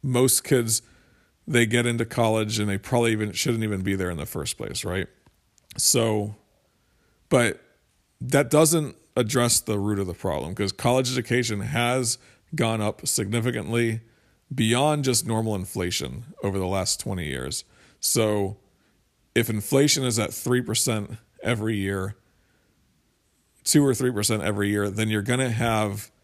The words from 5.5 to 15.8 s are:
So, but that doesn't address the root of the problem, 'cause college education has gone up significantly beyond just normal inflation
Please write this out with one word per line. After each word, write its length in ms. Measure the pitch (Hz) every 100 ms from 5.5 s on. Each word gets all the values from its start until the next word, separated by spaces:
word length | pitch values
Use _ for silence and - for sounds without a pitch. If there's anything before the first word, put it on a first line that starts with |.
| _ _ -
So, 600 | - 123 113 107 104 104 _ _ _ _ _ _ _ _ _
but 320 | 131 117 - _ _ _ _ _ _
that 300 | 123 139 135
doesn't 460 | 151 156 165 147 - _ -
address 420 | 113 127 120 -
the 200 | - 104
root 180 | 101 101
of 80 | 95
the 80 |
problem, 400 | 87 - 73 71
'cause 160 | 92 101
college 400 | - 117 127 123
education 500 | 127 113 123 117 101
has 580 | 104 117 120 127 117 - - _ _
gone 260 | 156 113 113
up 260 | 107 - -
significantly 960 | - 101 117 117 120 82 117 117 113 - _ _ _ _
beyond 500 | 127 110 117 147 151
just 220 | 131 117 -
normal 300 | 113 110 104
inflation 680 | 92 101